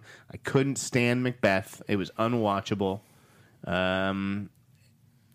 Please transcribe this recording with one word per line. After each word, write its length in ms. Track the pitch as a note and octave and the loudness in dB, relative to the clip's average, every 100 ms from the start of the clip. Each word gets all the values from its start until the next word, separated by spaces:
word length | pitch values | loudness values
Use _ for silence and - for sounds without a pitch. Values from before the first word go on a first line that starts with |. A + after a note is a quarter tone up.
| - - - | -8 -20 -18
I 40 | - | -12
couldn't 400 | - C#3 C#3 B2+ | 0 2 2 -2
stand 440 | - B2+ A#2+ B2 | -2 2 2 2
Macbeth. 640 | B2+ B2+ G#2+ F#2+ - - - | 0 0 2 2 0 -10 -2
It 100 | G#2 | -2
was 120 | F2 - | -2 -2
unwatchable. 840 | A2+ A#2+ G#2+ G2 - G2+ G2 G#2 - - - - - _ - | 0 2 2 0 -2 -2 0 -2 -8 -20 -20 -20 -20 _ -4
Um, 840 | F2+ F#2 F#2+ F#2+ G2 G2 G2+ G2+ _ _ _ _ _ _ _ _ | 0 2 2 0 0 -2 -4 -8 _ _ _ _ _ _ _ _